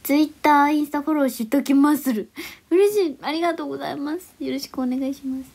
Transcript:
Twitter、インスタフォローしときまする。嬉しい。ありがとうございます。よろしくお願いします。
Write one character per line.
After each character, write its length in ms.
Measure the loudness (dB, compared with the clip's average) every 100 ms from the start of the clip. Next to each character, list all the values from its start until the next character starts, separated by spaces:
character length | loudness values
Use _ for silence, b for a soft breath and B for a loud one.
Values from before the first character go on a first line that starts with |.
Twitter、 680 | 0 2 2 0 2 4 4
イ 100 | 2
ン 60 | -2
ス 40 |
タ 120 | -4
フ 100 | -2
ォ 20 |
ロ 120 | 0 0
ー 20 |
し 180 | -2 -2
と 160 | 0
き 100 | 2
ま 240 | 4 6 4
す 160 | 0
る。 180 | -4 -4 B -18 B _
嬉 240 | 4 4
し 180 | 2 0
い。 60 | -2
あ 80 | -6
り 120 | -2
が 120 | -2
と 120 | -2 -6
う 20 |
ご 100 | -8
ざ 140 | -8
い 40 | -6
ま 200 | -6 -8
す。 160 | -10 _
よ 120 | -6
ろ 60 | -6
し 100 | -6
く 120 | -6
お 60 | -4
願 140 | -2
い 120 | -4
し 100 | -6
ま 200 | -8 -8
す。 60 | -10